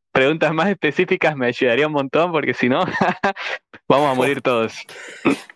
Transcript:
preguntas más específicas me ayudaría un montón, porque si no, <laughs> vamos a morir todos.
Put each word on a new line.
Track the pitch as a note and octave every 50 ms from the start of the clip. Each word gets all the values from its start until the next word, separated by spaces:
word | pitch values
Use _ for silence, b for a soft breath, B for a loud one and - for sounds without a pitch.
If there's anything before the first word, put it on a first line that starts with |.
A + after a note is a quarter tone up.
| _ _
preguntas | - C3+ C3 C#3 D#3+ D#3+ D#3+ D3+ D#3+
más | D#3+ E3 G#3
específicas | F#3+ - - D3+ - - F#3 F3 F#3+ F3 - D#3 D3
me | C3+ B2
ayudaría | A#2+ A#2+ - C3+ B2+ A#2 C3 D3+
un | D#3 D3+
montón, | C#3+ C3+ C3 - D3+ E3+ F3+
porque | E3 D3 C3+ C3 B2+
si | - C3
no, | B2 C3 E3
<laughs> | F#3 D3 C3 - F#3+ F3 F3 - - G3 F#3+ B B B B B - _ - - _
vamos | - C3 C#3 D3+ C#3+
a | C3
morir | B2+ B2+ C3+ C#3+ C3+
todos. | - C3+ B2 A2+ A2+ G#2+ - - - B B B B B B B B - - - - - -